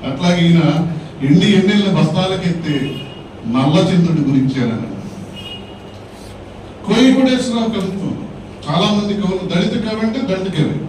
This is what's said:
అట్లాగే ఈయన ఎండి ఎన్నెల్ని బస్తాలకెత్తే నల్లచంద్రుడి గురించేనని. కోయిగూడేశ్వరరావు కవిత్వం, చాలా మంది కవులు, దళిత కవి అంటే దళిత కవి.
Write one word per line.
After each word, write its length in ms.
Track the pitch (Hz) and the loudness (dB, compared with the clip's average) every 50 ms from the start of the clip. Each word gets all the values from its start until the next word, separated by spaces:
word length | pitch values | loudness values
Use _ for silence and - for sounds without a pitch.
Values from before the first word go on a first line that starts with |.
| - 127 | -6 -6
అట్లాగే 360 | 139 170 175 175 175 175 170 170 | -6 0 2 2 4 4 4 6
ఈయన 440 | 165 165 156 147 147 165 175 - - - - - - - | 6 6 4 4 2 2 0 -2 -4 -6 -10 -12 -10 -4
ఎండి 300 | 139 139 151 180 - 208 | 0 4 4 4 6 6
ఎన్నెల్ని 500 | 202 185 185 202 208 202 196 185 170 151 | 4 4 4 4 2 2 2 2 4 2
బస్తాలకెత్తే 920 | 160 151 - 185 185 190 185 - - 175 165 - 156 151 147 135 127 - - - - - - - - - - - - | 2 2 2 0 0 0 -2 -2 -2 -2 -2 -2 -2 -2 -2 -2 -2 -4 -6 -8 -10 -12 -14 -16 -16 -16 -16 -10 -6
నల్లచంద్రుడి 720 | 113 117 127 131 147 156 170 165 175 185 175 170 160 156 147 | -2 0 2 2 4 4 4 4 4 4 4 4 4 2 2
గురించేనని. 720 | 139 135 139 131 127 127 - 135 117 110 110 104 101 98 - - - - - - - - - - - - - - - - - - - - - - - - - - - - - - - - - - - - - - - | 2 2 2 2 2 2 0 0 0 0 -2 -4 -6 -8 -10 -12 -12 -14 -14 -14 -14 -14 -14 -14 -14 -12 -14 -14 -14 -16 -16 -18 -16 -18 -18 -18 -18 -18 -18 -18 -18 -16 -16 -16 -16 -16 -16 -16 -16 -16 -16 -12 -4
కోయిగూడేశ్వరరావు 840 | - 214 233 254 262 262 262 262 254 254 - - 240 226 233 226 220 202 | 0 4 6 6 6 6 6 4 4 2 2 0 -2 -2 0 0 0 -2
కవిత్వం, 400 | 196 180 180 - - - 147 - - - - - - - - - - - | -2 -4 -4 -4 -4 -4 -4 -6 -6 -8 -12 -12 -14 -16 -16 -16 -12 -6
చాలా 220 | 151 151 170 208 208 208 | -2 0 2 2 2 2
మంది 180 | 208 202 202 202 - | 0 0 0 -2 0
కవులు, 240 | 202 180 190 180 - 151 | 0 -2 -2 -2 -4 -2
దళిత 220 | 170 180 214 220 - 233 214 | 0 0 0 0 0 -2 -2
కవి 160 | 214 220 220 220 | -4 -2 -2 -2
అంటే 140 | 220 - 269 | -2 -2 -2
దళిత 280 | - 190 190 190 190 190 165 | -2 -2 -2 -2 -2 -4 0
కవి. 240 | 147 - - 143 - - | 0 0 0 0 -4 -6